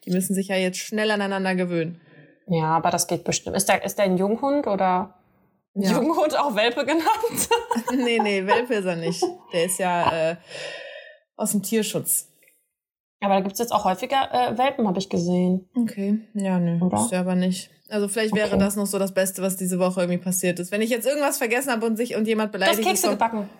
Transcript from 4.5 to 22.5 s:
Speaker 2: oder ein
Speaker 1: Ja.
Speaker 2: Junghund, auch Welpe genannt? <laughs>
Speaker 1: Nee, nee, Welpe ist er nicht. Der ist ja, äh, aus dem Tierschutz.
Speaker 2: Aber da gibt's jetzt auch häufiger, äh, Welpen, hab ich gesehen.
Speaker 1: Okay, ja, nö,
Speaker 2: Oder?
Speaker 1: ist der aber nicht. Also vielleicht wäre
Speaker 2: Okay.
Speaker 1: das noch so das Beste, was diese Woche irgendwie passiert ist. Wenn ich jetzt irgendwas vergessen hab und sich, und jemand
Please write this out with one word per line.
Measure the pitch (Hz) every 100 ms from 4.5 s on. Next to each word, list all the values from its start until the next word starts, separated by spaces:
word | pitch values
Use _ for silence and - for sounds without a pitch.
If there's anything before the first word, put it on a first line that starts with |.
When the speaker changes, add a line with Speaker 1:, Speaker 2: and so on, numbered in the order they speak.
| 285 254
Speaker 2:
oder | 196 190 180 190 - _ _ _ _ _ 196
ein |
Speaker 1:
Ja. | 196
Speaker 2:
Junghund, | 262 320 330 311 -
auch | 285 208
Welpe | 233 240 254
genannt? | 330 320
<laughs> | 440 466 - - 466 466 330 - 254
Speaker 1:
Nee, | 240 233
nee, | 214 196 190
Welpe | 226 247 214
ist | 185
er | 170
nicht. | 165 175 359 349 -
Der | 175 180
ist | 185
ja, | 185 175 165 165 160
äh, | 175 - - - - - - - - _ -
aus | 214
dem | 208
Tierschutz. | 190 226 208 165 - - - _ _ _ _ _ _ _ _ _
Speaker 2:
Aber | 202 196
da |
gibt's | 196 -
jetzt | 233
auch | 214 190
häufiger, | 185 254 269 -
äh, | 247 240 226
Welpen, | 262 269 214
hab | 180
ich | 190
gesehen. | 185 175 180 180 185 - 247
Speaker 1:
Okay, | 226 - 196 214 220
ja, | 208 196 185
nö, | 170 170
Speaker 2:
Oder? | 180 208
Speaker 1:
ist | 226
der | 185
aber | 180 185
nicht. | 185 185 - _ _
Also | 214 202
vielleicht | 226 220 214
wäre | 214
Speaker 2:
Okay. | 202
Speaker 1:
das | 196 208
noch | 202
so | 196
das | 196
Beste, | 190 190 190
was | 190 185
diese | 185 180
Woche | 185 185
irgendwie | 175 180
passiert | 185 180 185 180
ist. | 180
Wenn | 208
ich | 226
jetzt | 240 233
irgendwas | 294 285 285
vergessen | 240 240 262
hab | 226
und | 226 220
sich, | 240 208
und | 220
jemand | 220 214